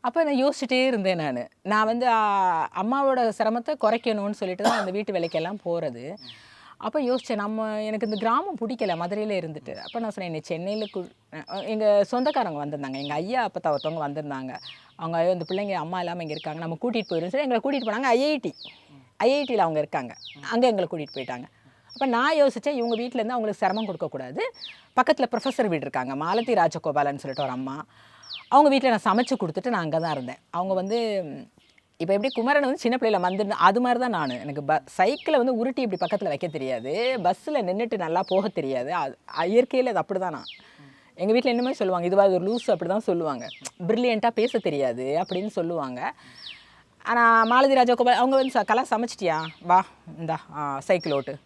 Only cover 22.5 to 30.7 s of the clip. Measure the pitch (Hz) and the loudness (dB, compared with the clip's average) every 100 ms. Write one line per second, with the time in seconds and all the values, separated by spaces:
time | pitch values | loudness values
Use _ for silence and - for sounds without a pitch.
22.5 | 240 294 285 233 220 240 247 220 247 220 | 4 -4 -2 -2 -2 -2 -4 -2 -2 -2
23.5 | 196 185 202 220 165 160 135 127 143 494 | 0 0 0 -4 -6 -6 -8 -10 -6 -6
24.5 | - - - _ - - 294 247 233 269 | -8 -18 -20 _ 2 4 4 2 0 -2
25.5 | 254 220 160 139 131 127 135 160 208 233 | 0 0 0 -2 -4 -4 -4 0 0 2
26.5 | 220 165 160 160 147 143 143 139 131 139 | 4 4 2 -2 0 0 -2 -8 -4 -4
27.5 | 127 131 139 - - - - - - - | -4 -6 -8 -12 -18 -20 -20 -16 -16 4
28.5 | 262 294 269 262 220 226 202 247 254 170 | 6 8 6 4 2 2 2 2 0 -2
29.5 | 156 247 220 160 160 165 147 123 131 _ | -4 -2 -2 0 -2 -2 -4 -6 -12 _
30.5 | 170 185 | -6 -2